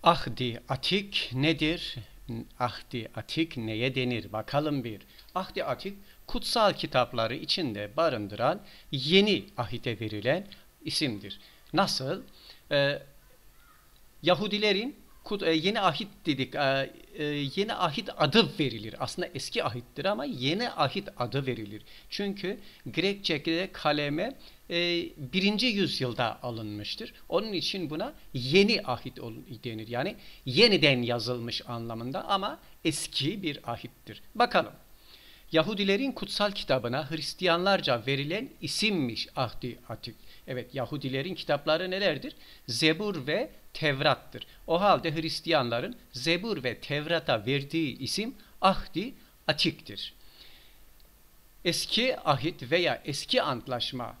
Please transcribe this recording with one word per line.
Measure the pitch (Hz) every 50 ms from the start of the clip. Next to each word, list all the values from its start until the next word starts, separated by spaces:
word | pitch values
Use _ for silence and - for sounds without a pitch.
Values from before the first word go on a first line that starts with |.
| -
Ahdi | 202 170 - - 131 113 - 127 120 113 - - -
Atik | 135 - - - 180 208 202 202 - - - - 120
nedir? | 131 143 160 160 160 156 151 170 170 - - - 127 107 - - - - - 117 113 123 - - -
Ahdi | 123 117 - - - - - 120 110 - -
Atik | 110 - - - 156 165 160 -
neye | 127 113 110 110 110 120 135 123
denir? | 131 127 127 123 110 101 95 104
Bakalım | 107 110 - - 143 151 156 147 139 117
bir. | 120 107 98 - - - - - - -
Ahdi | 180 190 - - 196 -
Atik, | - 127 - - 196 202 - - - - - -
kutsal | - - 240 - - - 240 214 196 151
kitapları | - - - - 180 123 - - 120 113 110 127
içinde | - - - - 196 165 127 104 101 104 104 117
barındıran | 151 170 160 131 107 104 98 104 104 117 139 180 208 - - - - - -
yeni | - 135 127 147 180 196 202 214 196 120 - - -
ahite | - 117 - 123 117 - 131 113 -
verilen | 117 107 107 104 101 123 151 185 - - - - - - _ _ -
isimdir. | 156 - - 156 135 107 98 101 98 - - - - - - - - -
Nasıl? | 170 196 - - - 135 135 180 220 - - - - - - - - - -
Ee, | 151 143 139 139 147 - - - - - - - - - - - - - - - - - - - - - - - - - -
Yahudilerin | 160 175 - 208 208 208 208 214 208 196 196 226 277 - - - - - - -
kut-, | - 208 202 -
e, | 165 165
yeni | 160 151 190 220 233
ahit | 196 180 143 - 214 - - - -
dedik, | 165 143 127 131 - -
e, | 147 143 135 135 135 135 - - - - - -
e, | - 151 147 147 147 143 135 -
yeni | 190 202 226 208
ahit | - 185 165 139 - 202 - -
adı | - 151 143 - 226 214 139 - -
verilir. | 151 127 117 110 107 110 - -
Aslında | 135 - - - 180 - -
eski | 131 - - - 233 -
ahittir | 135 107 123 - - - - 139
ama | 190 208 123 285
yeni | 294 214 123 123 139 165 208 247 240
ahit | - - 151 131 - - - - -
adı | - 123 110 127 139 139
verilir. | 131 120 120 107 101 107 107 - - - - - -
Çünkü | - - 202 196 190 202 - 180 214 254 - - - - -
Grekçe'de | - - 165 170 196 196 196 - - 165 139 - 165 165 170 190 190 -
kaleme, | - - 151 147 147 147 143 143 156 190 254 277 - - - - - - -
e, | 170 170 175 175 175 170 - - -
birinci | - 139 123 139 190 190 202 214 196 247
yüzyılda | 254 208 202 185 135 - - 131 123 113 - 120 110 - - -
alınmıştır. | 123 117 110 110 107 104 104 104 - - - 226 - - - - -
Onun | - 180 214 220 202
için | 220 226 - - 190 170 135
buna | 151 160 208 277 - - - - -
yeni | 131 120 131 151 190 202 214 233 170 -
ahit | 131 123 - - 131 - -
ol-, | 127 117 - - - - 117 110 -
denir. | 123 110 110 110
Yani | 110 120 120 143 202 233 - - - - - -
yeniden | 131 123 160 226 233 196 165 156 147 135 123
yazılmış | 120 117 120 120 107 120 123 120 117 117 110 - -
anlamında | - 120 117 117 117 113 113 117 127 139 190 -
ama | - 202 196 190 233 311 - - - - - -
eski | 170 147 - - - - - 135 160 208 208 196
bir | 151 139 - - 117
ahittir. | 117 - - 110 - - - - 107 - - - -
Bakalım. | 214 240 240 - 180 151 104 - - - - - - - - - - - - - - - -
Yahudilerin | - 156 156 196 220 190 202 196 196 214 269 277
kutsal | - - - - - - 208 208
kitabına | 196 - - - 131 131 117 117 123 143 156 135
Hristiyanlarca | 156 160 147 - - - 185 175 165 170 180 196 196 190 - 151 123 117 107
verilen | 135 139 139 143 147 175 214 269 - - -
isimmiş | - 143 - - 208 220 202 170 135 120 110 - - - -
Ahdi | 147 131 113 - - - 123 113 - - -
Atik. | 113 - - 120 107 - - - - - -
Evet, | - 131 123 113 - -
Yahudilerin | 135 120 - 147 147 143 131 131 135 135 190 180
kitapları | - - - 147 143 - 160 156 175 185 185
nelerdir? | 185 196 202 180 151 127 - 302 - - - - - - -
Zebur | - 113 120 165 156 160 170 214 208 190 156 123
ve | 143 156 208 277 - - - - - -
Tevrat'tır. | - 156 151 135 135 143 147 127 - - - - 110 - - - - -
O | - 160 175
halde | 202 202 175 131 113 165 151
Hristiyanların | 165 156 156 - - - 165 160 147 127 120 120 117 147 220 240 - - -
Zebur | - 123 127 165 170 170 196 233 208 151 123
ve | 127 110
Tevrat'a | - - - 143 147 147 156 170 160 151 - 131 110 101
verdiği | 123 139 143 139 139 - 165 160 135 - -
isim | - - - - 220 240 277 - - - - -
Ahdi | - 190 190 - - - - 160 208 269 - - - - - - _
Atik'tir. | - 147 - - 160 - - - - 104 - - - - - - - - - - - - - - - - - - - - - - - - - - - - - - - - - -
Eski | 175 160 - - - - 220 240 262 - -
Ahit | - 156 143 131 120 170 175 - 165 135
veya | 156 185 175 151 120 - -
Eski | 147 139 - - - - 254
Antlaşma | - 147 131 113 - 131 123 120 - - - 127 117 113 - -